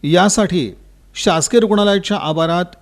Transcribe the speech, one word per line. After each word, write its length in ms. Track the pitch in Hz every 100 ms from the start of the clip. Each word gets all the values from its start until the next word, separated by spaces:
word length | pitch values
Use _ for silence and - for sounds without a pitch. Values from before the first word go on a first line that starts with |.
यासाठी 680 | 147 170 202 214 202 175 117 - - _ _
शासकीय 460 | - - 165 156 240
रुग्णालयाच्या 560 | 220 208 208 202 185 202
आवारात 480 | 151 160 165 170 180 -